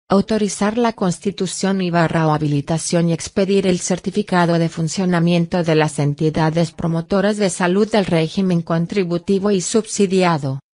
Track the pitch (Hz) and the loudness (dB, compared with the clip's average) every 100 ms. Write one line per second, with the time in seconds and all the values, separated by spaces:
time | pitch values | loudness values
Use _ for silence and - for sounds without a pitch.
0 | - 196 - 220 208 - 202 220 233 - | -2 0 0 0 -2 -2 -2 0 -2 0
1 | 185 175 202 180 185 - 190 196 180 170 | -2 -2 -4 -4 -6 -4 -2 -2 0 0
2 | 160 165 160 151 151 147 139 165 - 170 | 2 2 0 0 0 -2 -2 -4 -2 0
3 | 170 160 - - 190 196 190 180 - 180 | 0 -2 -4 -2 0 2 2 0 -2 -4
4 | - 196 208 180 170 170 165 - 160 - | -4 -4 0 0 2 2 0 -2 -4 -2
5 | 185 175 170 175 170 185 165 160 151 - | 0 2 2 2 0 0 2 2 2 0
6 | 147 143 156 156 160 160 165 - 165 165 | -2 0 -2 0 0 0 -2 -2 -4 -4
7 | 165 196 196 208 196 - 180 190 208 214 | -2 0 0 0 -2 0 0 2 2 2
8 | 185 170 160 - 190 170 165 165 170 202 | 2 0 0 0 0 0 0 -2 0 -2
9 | 180 175 175 196 202 196 170 220 208 - | -2 -2 0 0 2 0 0 -2 0 0
10 | 196 185 180 160 139 135 - | 2 2 2 2 -2 -6 -10